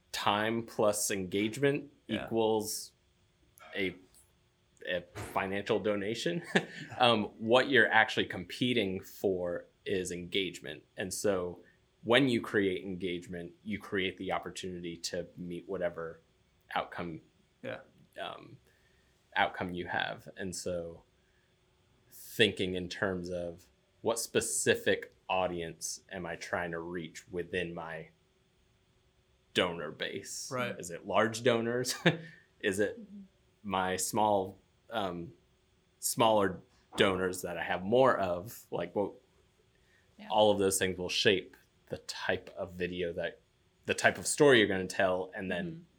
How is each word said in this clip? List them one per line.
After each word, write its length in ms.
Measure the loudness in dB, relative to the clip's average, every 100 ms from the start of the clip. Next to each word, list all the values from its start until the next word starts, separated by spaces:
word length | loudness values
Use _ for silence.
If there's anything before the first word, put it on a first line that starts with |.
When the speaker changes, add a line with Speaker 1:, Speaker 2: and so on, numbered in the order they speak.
| _
Speaker 1:
time 520 | -2 2 2 2 0
plus 480 | -4 2 2 2 0
engagement 720 | -2 -2 0 0 2 0 0 -4 -16 -6
Speaker 2:
Yeah. 180 | -6 -2
Speaker 1:
equals 680 | 0 2 2 0 -6 -10 _ _ _ _ _ _ _ -12 -4
a, 200 | -4 -4 -14 _ _ _ _ _ _ _ -4
a 140 | -4 -4
financial 640 | -12 -6 -4 -2 -4 0 0
donation, 600 | 2 0 -2 -2 -2 -4 -2 -2
<laughs> 420 | -2 -8 -12 2
um, 260 | 4 6 2 -4
what 320 | 4 6 8
you're 220 | 6 8
actually 340 | 6 6 2 -2
competing 760 | -4 -8 -2 0 2 0 -2
for 640 | -8 -4 0 0 -2 -4 -8 _ -4
is 260 | -2 -2
engagement. 720 | -6 -4 -2 -2 -6 -12 -12 -14 -8
And 160 | -6
so 460 | -2 0 2 -2 -8 -16 _ _ _
when 240 | 4 6 6
you 140 | 2
create 420 | 2 2 2 0
engagement, 680 | -4 -6 -4 -6 -6 -10 -10 -12
you 140 | -8 -8
create 400 | -4 -2 -2 -4
the 140 | -4
opportunity 680 | -4 -4 -10 -10 -8 -8 -8
to 300 | -6 -6 -8 -10
meet 320 | -10 -10 -8
whatever 520 | -4 -4 -4 -8 -12 _ _ _ _ _
outcome, 480 | -6 -6 -6 -8 -8 -14 _ _ _
Speaker 2:
Yeah. 180 | -12 -12 -14 _ _ -12
Speaker 1:
um, 380 | -10 -10 -16 -20 _ _ _ _ _ _ _ 0
outcome 380 | 0 0 -4
you 120 | -4 -4
have. 420 | -2 -2 -6 -14 -10
And 160 | -8 -6
so 480 | -4 -4 -6 -12 -20 _ _ _ _ _ _ _ _ _ _
thinking 640 | -20 -14 2 2 4 -2 -2
in 140 | -6
terms 400 | -4 -2 -2 -4
of 320 | -6 -6 -10 -18 _ _ _
what 160 | -2 -2
specific 920 | 0 0 0 0 2 2 2 0 -2 _ -2
audience 720 | 0 0 -2 -6 -8 -10 -10 -12
am 140 | -10 -8
I 100 | -8
trying 360 | -4 -4 -4
to 80 | -6
reach 440 | -6 -8 -8 -12 -10
within 420 | -8 -4 -4 -4
my 340 | -6 -10 -12 -14 _ _ _ _ _ _ _ _ _ _ _ _ _ _
donor 380 | 0 0 -2 -8
base? 580 | -8 -8 -8 -10 -12 -8
Speaker 2:
Right. 240 | -6 -4 -6
Speaker 1:
Is 120 | -10
it 140 | -10 0
large 360 | 2 2 2
donors? 520 | 2 2 2 -2 -2 2 2 2 -4
<laughs> 320 | -20 _ _
Is 180 | -2 0
it 200 | 0 -2 -12 -18 -18 _ _ _
my 320 | -4 -2 0 -2
small, 600 | -2 2 4 4 0 -6 _ _ _
um, 380 | -4 -4 -6 -10 -14 _ _ _ _ _ _
smaller 600 | -6 4 6 6 4 0 -10 _ _ 4
donors 440 | 4 6 0 -2
that 140 | -6 -6
I 60 |
have 200 | -4 -4
more 340 | 2 6 6 6
of? 480 | 2 -2 -6 -14 -8
Like, 220 | -6 -4 -2
what 160 | -2 -4 _ _ _ _ _ _ _ _ _ -20
Speaker 3:
Yeah. 100 | -2
Speaker 1:
all 220 | 6 6
of 80 | 6
those 180 | 4 4
things 200 | 0 -2
will 100 | -2
shape 460 | 2 4 2 0 -16 _ _ _
the 80 | -12
type 540 | -10 -8 -4 -4 -4 -10
of 160 | -8
video 380 | -4 -4 -2 -4
that, 260 | -4 -6 -8 _ _ _ _ -4
the 80 |
type 240 | 2 2 2
of 100 | -2
story 320 | 4 8 8
you're 80 | 6
gonna 180 | 2 -2
tell, 440 | 2 2 2 -2 -6
and 140 | -4
then 140 | -4 -4
Speaker 3:
Mm-hmm. 140 | -8 -16